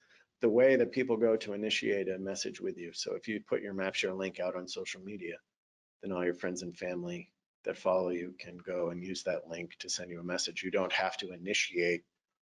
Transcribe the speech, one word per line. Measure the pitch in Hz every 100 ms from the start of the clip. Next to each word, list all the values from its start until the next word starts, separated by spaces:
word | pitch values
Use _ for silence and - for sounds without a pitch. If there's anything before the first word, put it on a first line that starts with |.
| _ - _ _
the | 117
way | 113 131 131
that | 117
people | 131 123 110
go | 113
to | 110 -
initiate | 101 107 - 113 101 95
a | 92
message | 95 95 104 92
with | 98 90
you. | 85
So | - 107
if | 92 -
you | 107
put | - 123
your | 104
map | 95 95
share | - 98
link | 95 95 92
out | 92
on | 90 90
social | 92 92 95
media, | 95 104 87 85 _ _ _ _ _ _
then | 101
all | 90
your | 90
friends | 87 92 90
and | 90 85
family | 90 90 87 87 85 _ _ _
that | - 82
follow | 95 92 90
you | 87 87 -
can | 87 87
go | 92 90 85
and | 87
use | 90 92
that | 92 82 82
link | 82 85 -
to | -
send | - 90
you | 87
a |
message. | 87 90 - 85
You | 92
don't | 98 90
have | - 95 -
to | 92
initiate | 90 90 104 - 87 87 87 - _ _ _ _